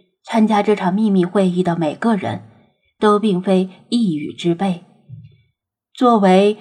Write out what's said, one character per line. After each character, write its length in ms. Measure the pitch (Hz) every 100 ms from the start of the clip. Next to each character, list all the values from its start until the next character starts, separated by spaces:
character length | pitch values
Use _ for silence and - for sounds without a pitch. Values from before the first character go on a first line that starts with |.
| _ _
参 240 | - 226 214
加 160 | 208
这 140 | 208 202
场 180 | 185
秘 160 | 196 220
密 140 | 190
会 240 | 175 208 185
议 160 | 175
的 120 | 180 165
每 200 | 156 139
个 180 | 233
人 280 | 208 - 101 - _ _ _ _ -
都 180 | 214 208
并 240 | 214 180
非 260 | 185 185 185 - -
一 260 | 240 214
羽 180 | 151 151
之 220 | - 175
辈。 300 | 170 196 175 - _ _ - - _ _ _ _ _ _
作 280 | - 247 226
为 380 | 196 185 202 214